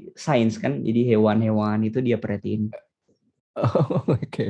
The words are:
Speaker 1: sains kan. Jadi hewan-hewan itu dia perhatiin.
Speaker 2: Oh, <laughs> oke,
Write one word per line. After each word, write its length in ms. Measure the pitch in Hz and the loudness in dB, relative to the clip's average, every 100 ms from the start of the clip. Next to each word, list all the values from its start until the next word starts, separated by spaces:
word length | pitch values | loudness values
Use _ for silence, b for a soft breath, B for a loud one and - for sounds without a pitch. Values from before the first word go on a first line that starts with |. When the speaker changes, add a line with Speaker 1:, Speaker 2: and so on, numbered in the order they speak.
| - | -16
Speaker 1:
sains 420 | - - 131 113 107 | -8 0 2 2 0
kan. 120 | 131 139 | -4 -2
Jadi 160 | 110 117 123 | 0 2 4
hewan-hewan 720 | 107 107 107 110 107 107 107 | 4 4 4 2 0 0 0
itu 180 | 110 123 | -2 -2
dia 160 | 127 110 | -2 -2
perhatiin. 480 | 110 101 - 107 107 - _ _ _ _ _ _ _ - | -4 -6 -4 -4 -4 -8 _ _ _ _ _ _ _ -4
Speaker 2:
Oh, 480 | 120 - 143 185 | 0 2 0 -2
<laughs> 0 | |
oke, 400 | - 131 - - | 0 -2 -4 -6